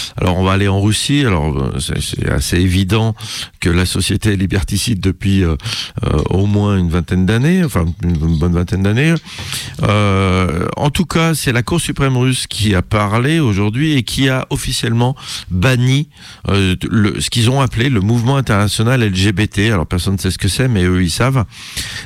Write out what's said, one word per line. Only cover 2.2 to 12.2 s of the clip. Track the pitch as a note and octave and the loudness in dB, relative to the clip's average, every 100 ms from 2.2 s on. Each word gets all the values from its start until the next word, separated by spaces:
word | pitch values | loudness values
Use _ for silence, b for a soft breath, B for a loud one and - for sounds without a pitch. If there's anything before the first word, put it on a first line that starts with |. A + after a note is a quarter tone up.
| - | -2
assez | D2 - F2 | -2 0 0
évident | F#2 F#2 F#2 A2 A2 G#2+ A2 B B - | 2 2 2 0 0 -2 -8 B B -4
que | F2+ | 0
la | F2 F#2 | 0 0
société | G2+ - G2+ G#2+ | -2 -2 -2 0
est | F#2+ | 0
liberticide | F#2 G2+ - G2 - F2+ | 0 -2 -2 -2 -2 -2
depuis, | F#2+ F2 G2+ F#2+ | -2 -2 0 2
euh, | E2+ D2 A2+ B B - | 2 0 -4 B B -4
euh, | C#2 D2+ - | -2 0 0
au | F#2 G2+ | 0 2
moins | G#2 G2+ G2 | 2 2 2
une | E2+ | 2
vingtaine | E2+ D#2 F#2 F#2 | 0 0 0 2
d'années, | A2+ D3+ F#3+ | 2 2 2
enfin, | D3+ F2+ E2 - | 0 0 -2 -2
une | F2 D#2 E2 D#2 | -2 0 0 2
bonne | F2 | 2
vingtaine | E2+ F2 F#2+ | 0 0 0
d'années. | G2 A#2 D#3+ D#3+ B B B B B B | 0 2 2 0 B B B B B B
Euh, | A2 G#2 G2+ F#2+ F#2+ F#2 F2+ E2+ - - | 0 2 2 2 2 2 0 -2 -4 -2
en | C#3+ | -2
tout | E3 D#3+ | 0 0
cas, | E3+ E3 | 2 2
c'est | D3+ C#3+ | 0 0
la | A#2 | 0
Cour | - E3+ | 0 -2
suprême | - - C3+ | -2 -2 0
russe | B2+ | 2